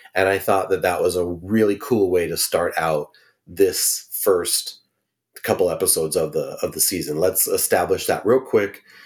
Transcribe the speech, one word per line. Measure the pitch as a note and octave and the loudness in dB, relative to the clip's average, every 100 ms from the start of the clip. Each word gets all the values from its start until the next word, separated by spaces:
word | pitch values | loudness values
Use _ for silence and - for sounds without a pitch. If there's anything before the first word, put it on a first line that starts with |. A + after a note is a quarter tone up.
| - | -6
And | F#2 F#2+ | 0 2
I | F#2+ | 2
thought | A2 F#2+ F#2 | 2 2 2
that | F2+ | 0
that | F2+ E2+ | 0 0
was | F2 F2+ | 0 0
a | F2 | -2
really | E2+ F#2 A2 G#2+ G2 | -4 0 2 2 0
cool | - A2 F#2 | 0 2 2
way | F2+ E2 | 2 0
to | E2 | -2
start | - F2 E2+ E2 | -2 0 0 -2
out | D#2+ D2+ C#2+ _ _ _ - | 0 -2 -4 _ _ _ -8
this | F2+ F#2+ - - - - | 2 2 2 -2 -4 -8
first | - G#2 F2+ F2 - - - _ _ _ _ _ - | -2 2 2 2 -4 -6 -14 _ _ _ _ _ -10
couple | - F#2+ F2 | -4 0 0
episodes | D#2+ F#2+ E2 D#2 F2 | 0 0 0 0 -2
of | D#2 | -2
the, | D2+ C#2 C#2+ | -4 -4 -6
of | F2 | -6
the | - | -2
season. | - F2+ D#2 D2+ | -2 -2 -4 0
Let's | F#2 - - | 0 0 -2
establish | F#2+ - F#2+ F2 F#2 - | 0 2 0 2 -2 -2
that | D#2+ | -2
real | G#2 C3 | 2 2
quick. | - G#2+ G2+ - _ - | 2 0 0 -6 _ -20